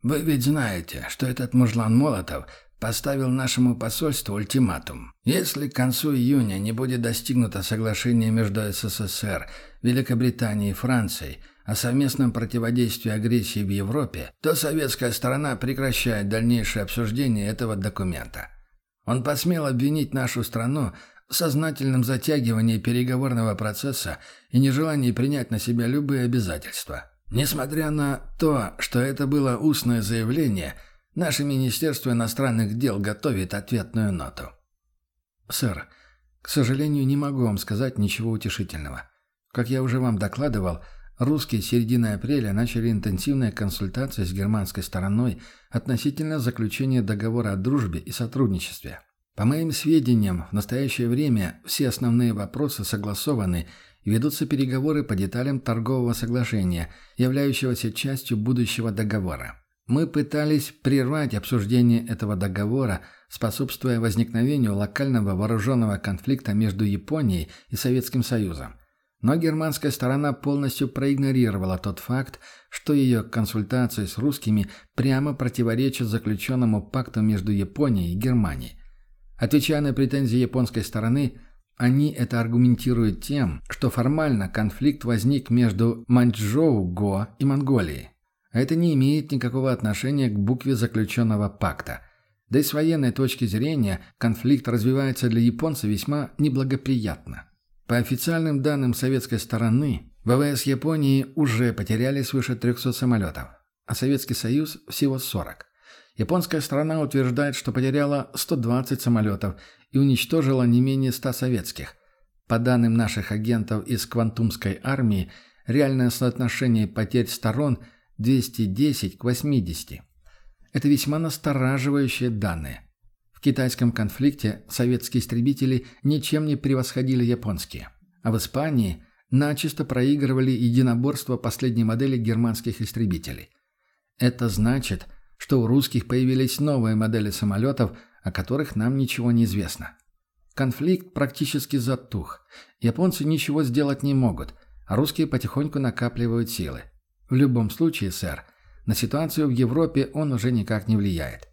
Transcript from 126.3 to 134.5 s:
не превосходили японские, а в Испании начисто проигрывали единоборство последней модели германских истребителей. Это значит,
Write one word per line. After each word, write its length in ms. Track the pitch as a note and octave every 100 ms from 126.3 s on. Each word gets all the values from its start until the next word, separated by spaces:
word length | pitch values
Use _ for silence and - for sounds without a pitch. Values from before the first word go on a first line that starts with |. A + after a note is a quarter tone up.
| D3+ D3+
не 100 | C#3+
превосходили 680 | C#3+ C3 B2+ - B2+ B2+
японские, 640 | A#2+ A#2+ A2 F2 - - - _ _ _
а 100 | -
в 60 | A2+
Испании 640 | - C3 D#3 C#3 G2+ E2+ - _ _
начисто 540 | C3 D3 C#3+ D#3 D3 D3
проигрывали 640 | B2+ B2+ D3 C#3 C3 C3
единоборство 840 | B2 A#2+ A#2+ B2+ A#2 C3 D3 - B2
последней 480 | A#2 - C3 A#2 A2
модели 320 | A2+ C#3 C3
германских 640 | A2+ A2+ A#2 A2+ - -
истребителей. 680 | A2 - A2 F2 - - - _ _ _ _ _ _ _
Это 300 | B2 B2
значит, 580 | A#2+